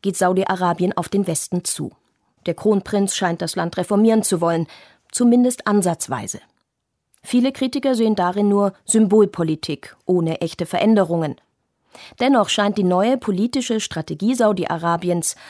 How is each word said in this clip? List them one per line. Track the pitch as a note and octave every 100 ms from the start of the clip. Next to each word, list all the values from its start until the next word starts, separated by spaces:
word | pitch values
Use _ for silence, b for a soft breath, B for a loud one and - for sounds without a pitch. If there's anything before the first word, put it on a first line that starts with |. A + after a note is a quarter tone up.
geht | G3 -
Saudi-Arabien | F#3 F#3 - F#3 F3+ E3+ F#3 -
auf | E3
den | G3+ F3+
Westen | D#3 - F3
zu. | - - C#3+ _ _ _ _ _ -
Der |
Kronprinz | D#3+ G#3+ G3+ - G3+ G3
scheint | - F3+ E3+
das | E3+
Land | F3+ E3+ -
reformieren | F3 G#3 A3 A3
zu | - F3
wollen, | E3+ E3+ D#3 B B B B
zumindest | - A#3+ A#3+ B3 - G#3+
ansatzweise. | G#3 F3+ E3 - B2 G2 - _ _ _ _ _ _ _ _
Viele | - B3 C4
Kritiker | - C4 C4+ C4+
sehen | A#3 A3
darin | G3+ F3 G3+ G3+
nur | G3+ G3 b -
Symbolpolitik | A3 G3+ G#3+ G3+ - E3 D#3 - C#3+ - - -
ohne | F#3 D#3+ -
echte | E3 -
Veränderungen. | E3 F#3 G#3+ G#3+ E3 E3+ D3+ - _ _ _ _ B B B -
Dennoch | B3+ B3+ G3
scheint | - G#3 G#3
die |
neue | F3+ F3+ A3 B3+
politische | G#3+ F#3 A#3+ C4 A#3+ A3
Strategie | - D#3+ D#3 D#3 G#3+
Saudi-Arabiens | B3 G#3+ F#3+ - E3 E3+ E3+ F3 E3+ - -